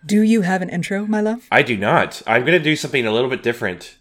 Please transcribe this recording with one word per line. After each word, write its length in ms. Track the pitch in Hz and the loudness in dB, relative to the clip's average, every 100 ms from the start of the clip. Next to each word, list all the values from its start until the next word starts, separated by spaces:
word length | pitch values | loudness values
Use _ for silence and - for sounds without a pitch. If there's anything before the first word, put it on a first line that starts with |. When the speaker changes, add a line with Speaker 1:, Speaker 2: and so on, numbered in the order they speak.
| 156 | 0
Speaker 1:
Do 160 | 208 | 2
you 200 | 214 226 | 4 4
have 200 | 180 190 | 2 0
an 80 | 180 | -2
intro, 360 | 175 170 196 208 | -6 -4 -4 -2
my 160 | 214 | -2
love? 260 | 214 233 - | -2 -4 0
Speaker 2:
I 100 | 120 | 2
do 160 | 123 110 | 2 0
not. 440 | 101 156 92 - - | 2 2 0 -4 -2
I'm 160 | 113 123 | 0 2
gonna 140 | 175 | 0
do 160 | 151 151 | 2 -2
something 300 | 143 135 117 | -2 -2 0
a 60 | |
little 180 | 110 131 | 0 0
bit 140 | 127 | -2
different. 540 | 117 117 107 90 - - | -4 -2 -4 -6 -12 -20